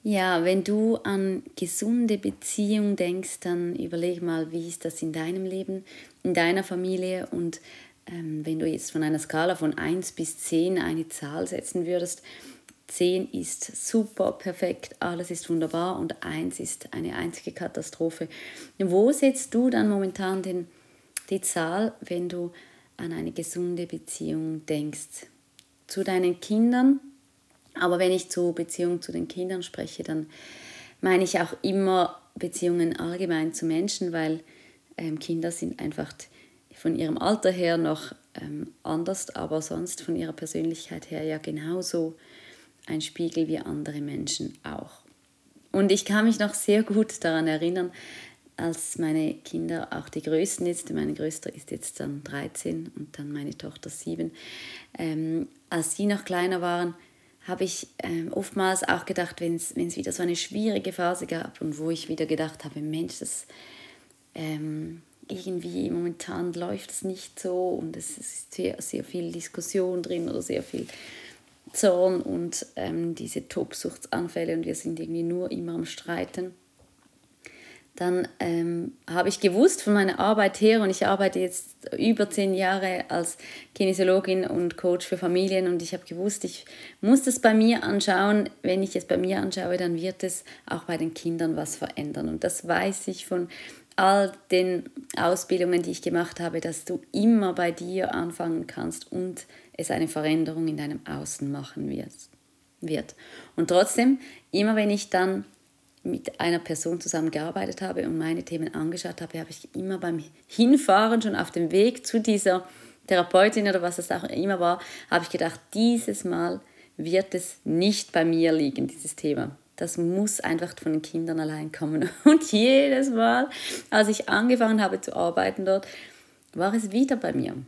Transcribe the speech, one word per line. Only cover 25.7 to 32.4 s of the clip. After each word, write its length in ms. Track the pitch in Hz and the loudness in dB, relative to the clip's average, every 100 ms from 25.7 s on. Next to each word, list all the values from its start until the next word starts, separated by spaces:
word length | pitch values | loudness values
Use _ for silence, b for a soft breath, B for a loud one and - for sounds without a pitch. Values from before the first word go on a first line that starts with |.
| _ - | _ -10
Zu 160 | 196 | -4
deinen 360 | 190 185 180 175 | 0 2 2 0
Kindern? 600 | - 214 233 247 262 277 - - _ _ _ _ _ - | 0 4 4 6 6 6 0 -20 _ _ _ _ _ 0
Aber 240 | 175 175 | 2 4
wenn 120 | 185 | 4
ich 180 | 185 180 | 2 0
zur 240 | - 175 | 0 0
Beziehung 480 | 170 165 - 175 175 | 0 -4 -2 0 0
zu 100 | - | -4
den 160 | 165 165 | -6 -6
Kindern 360 | 180 185 190 | -4 -4 -4
spreche, 400 | 175 - - - | -8 -8 -8 -8
dann 240 | - 160 156 B B B B B B B | -4 -4 -4 B B B B B B B
meine 220 | 190 185 | 4 4
ich 160 | 185 180 | 4 0
auch 140 | 170 - | -2 -2
immer 580 | 196 196 190 185 175 - _ | 0 2 4 4 2 -2 _
Beziehungen 600 | - | -8